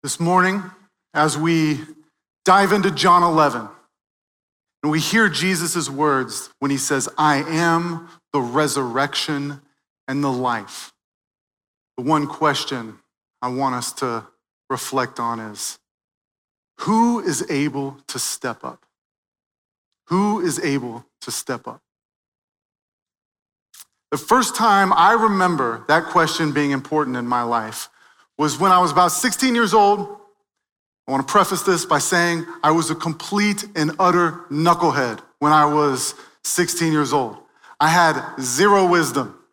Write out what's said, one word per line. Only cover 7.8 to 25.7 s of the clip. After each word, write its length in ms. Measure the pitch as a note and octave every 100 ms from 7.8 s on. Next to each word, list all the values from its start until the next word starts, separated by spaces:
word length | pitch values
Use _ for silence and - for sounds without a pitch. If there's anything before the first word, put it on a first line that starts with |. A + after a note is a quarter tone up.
| F3 E3 - - _
the 80 | D3
resurrection 1200 | A#2+ C3 D3+ C3 B2+ A#2+ C#3 - - C#3+ C#3+ C#3+ _ _ _ _ -
and 160 | C3+
the 80 | C#3+
life," 600 | B2+ B2+ A#2 G2 - - _ _ _ _ _ _ _ _ _ _ -
the 60 |
one 240 | B2+ D#3 C#3+
question 720 | - D#3 C3+ - C3 A2+ G#2+ _ _ _ _
I 80 | B2
want 260 | B2+ C3+ B2
us 160 | A#2+
to 320 | - C3 A#2 - _ _ _ _
reflect 500 | C3 - C3+ B2 B2+
on 220 | A#2 A#2
is, 380 | A2 G#2 - - _ _ _ _ _ _ _ _ _ _
who 400 | - A3 A#3 A#3
is 260 | F3+ D3 F3
able 480 | D3 D3 C3 C#3 C3+ -
to 120 | B2
step 440 | - - B2+ A#2
up? 220 | C2 - _ _ _ _ _ _ _ _ _ _ _ _ _
Who 320 | F3+ G#3 G#3
is 200 | F3 D3+
able 460 | D3+ C#3 B2 A#2 _ _
to 100 | -
step 380 | - - A#2+ -
up? 140 | A#2 _ _ _ _ _ _ _ _ _ _ _ _ _ _ _ _ _ _ _ - - _ _
The 60 | C#3+
first 380 | - B3 A#3+ -
time 380 | A3+ G3 F#3+
I 180 | F3 F3+
remember 720 | A3+ A3 G3 F#3 E3 B2